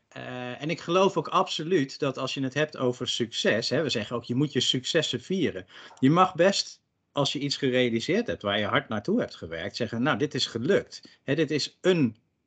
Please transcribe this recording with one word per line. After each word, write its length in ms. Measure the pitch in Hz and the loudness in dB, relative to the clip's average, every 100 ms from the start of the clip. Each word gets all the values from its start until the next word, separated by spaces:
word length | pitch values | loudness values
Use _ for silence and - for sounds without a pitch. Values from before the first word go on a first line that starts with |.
| _ | _
eh, 540 | 131 127 123 123 123 | -14 -12 -10 -10 -8
en 80 | 147 | -6
ik 100 | 170 | -4
geloof 360 | - 180 190 170 | 0 4 4 2
ook 120 | - | 0
absoluut 720 | 175 185 - 156 180 135 - | 0 0 -2 0 0 0 -2
dat 200 | 143 127 | -4 -2
als 160 | 131 | -6
je 80 | 147 | -4
het 120 | 131 | -2
hebt 220 | 143 156 - | 0 -2 0
over 320 | 127 123 120 | -2 -2 -4
succes, 600 | - 113 - 196 117 - | -4 -4 -2 0 0 0
hè, 140 | 139 | 0
we 60 | 147 | 0
zeggen 280 | 113 101 120 | -2 -4 -6
ook, 80 | |
je 100 | - | -2
moet 180 | 123 151 | -2 0
je 80 | 123 | 0
successen 600 | - 131 - 165 147 117 | 0 0 0 0 0 -4
vieren. 460 | - 190 120 90 - - - - | -4 -2 0 -2 -12 -18 -20 2
Je 120 | 131 | 4
mag 240 | 170 185 | 6 4
best, 480 | 151 185 - - - _ _ _ | 4 4 4 -4 -12 _ _ _
als 200 | 143 135 | -2 -2
je 60 | 131 | -2
iets 180 | 139 - | -4 0
gerealiseerd 680 | 135 127 123 113 131 196 233 | 2 4 4 2 0 0 0
hebt 160 | - | -4
waar 160 | 101 104 | -2 0
je 60 | 101 | 2
hard 220 | 127 - | 0 0
naartoe 320 | 107 - 226 | -4 0 0
hebt 140 | - | -2
gewerkt, 420 | - 85 82 101 - | -8 -10 -8 -6 -6
zeggen: 260 | 113 117 | -4 -2
Nou, 160 | 143 110 | 0 0
dit 160 | 147 | -2
is 120 | 135 - | -2 -2
gelukt. 760 | 113 135 180 - - - _ | -2 0 0 -2 -12 -20 _
Hè, 120 | - | -2
dit 160 | 143 147 | 0 0
is 280 | 151 - _ | -2 -4 _
een 360 | 185 180 120 110 _ _ | 2 4 2 -2 _ _